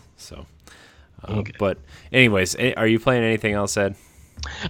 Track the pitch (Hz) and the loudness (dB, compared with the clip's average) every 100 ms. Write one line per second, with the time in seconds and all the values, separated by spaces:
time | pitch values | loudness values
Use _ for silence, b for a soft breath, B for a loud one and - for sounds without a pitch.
0 | - - - - 69 _ B B B B | -20 -20 -20 -20 -20 _ B B B B
1 | B - - 104 98 - 101 87 - B | B -18 -8 -6 -6 -2 -2 -2 -10 B
2 | B 131 120 98 90 - 123 - 113 113 | B 4 6 4 0 0 -2 0 2 2
3 | 135 123 113 110 107 104 101 107 98 101 | 2 0 0 0 -2 -2 -2 -2 -2 -4
4 | b b b b B B 170 | b b b b B B -4